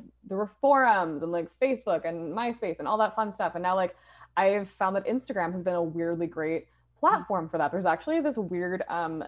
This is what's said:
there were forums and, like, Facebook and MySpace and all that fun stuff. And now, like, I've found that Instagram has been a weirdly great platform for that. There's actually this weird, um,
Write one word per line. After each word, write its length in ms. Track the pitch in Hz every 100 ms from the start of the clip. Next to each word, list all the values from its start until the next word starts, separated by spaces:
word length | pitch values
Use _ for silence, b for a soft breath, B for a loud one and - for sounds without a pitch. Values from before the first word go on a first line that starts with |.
| - _
there 120 | - 190
were 120 | 208
forums 760 | - 277 269 254 196 165 147
and, 80 | 165
like, 180 | 170 165 _
Facebook 420 | 269 247 208 160
and 300 | 165 170 165
MySpace 460 | 202 240 240 190 -
and 80 | 147
all 100 | 214
that 160 | 214
fun 180 | 220 214
stuff. 200 | 196 175
And 80 | 175
now, 140 | 180 190
like, 200 | 180 b b b b 175
I've 320 | 196 202 196
found 280 | - 190 196
that 100 | 190
Instagram 460 | 254 - 202 170
has 100 | 180
been 140 | 180 175
a 60 |
weirdly 440 | 165 165 170 170 165
great 400 | 160 156 165 - _ _ _
platform 480 | 330 415 - 190 160
for 100 | 165
that. 120 | 147
There's 160 | 175 180
actually 340 | 165 - 330
this 160 | 294 240
weird, 460 | 185 175 180 185 -
um, 340 | 170 165 160